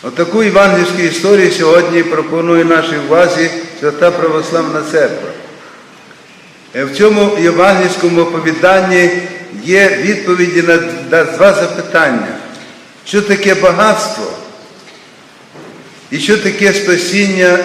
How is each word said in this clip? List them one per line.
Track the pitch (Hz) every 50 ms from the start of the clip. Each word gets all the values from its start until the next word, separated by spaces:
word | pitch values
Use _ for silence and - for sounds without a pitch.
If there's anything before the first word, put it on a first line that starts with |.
Отаку | - - - - 170 170 185 220
євангельську | 220 208 180 196 202 196 196 180 175 180 180 175
історію | 175 165 156 - - 196 202 196 185 170
сьогодні | - - 165 156 165 175 175 165 170 175
пропонує | 165 170 160 156 156 - 151 165 165 170 170 165 165
нашій | 165 165 160 151 165 156 147 143
увазі | 139 156 170 180 170 170 170 165 165 - - - - - -
Свята | 143 147 143 - 170 175
Православна | 175 175 170 165 156 156 151 - 170 165 160 156 156 156 147 -
Церква. | - 160 143 - - - - - - - - - - - - - - - - - - - - - - - - - - - - - - - - - -
Е, | 123 139
в | 139 139
цьому | - 202 214 214 208 202 202 208 170
євангельському | 170 170 165 170 180 196 196 185 185 180 180 - 175 175 175 170
оповіданні | 170 170 170 160 156 160 160 160 170 180 190 190 185 185 180 180 175 175 175 180 - - - - - - - - -
є | 151 185 196 202 190 196 -
відповіді | 151 190 214 - - 180 180 180 175 175 165 170
на, | 165 170 170 170 165 - - - 135 131
на | 151 165 156
два | - - - 180 202 190
запитання. | 202 180 165 - - 175 - - 170 160 143 123 113 101 98 - - - - - - - - - - - - - - -
Що | - - 208
таке | 208 208 202 196 - 196 190
багатство? | 190 185 185 170 175 214 214 208 - - - - - 107 90 - - - - - - - - - - - - - - - - - - - - - - - - - - - - - - - - - - - -
І | 131 156
що | - - 214 208
таке | - 196 208 - 208 196
спасіння | - 196 - 185 180 - - - 180 202 202 196 190 185 180 180 180 180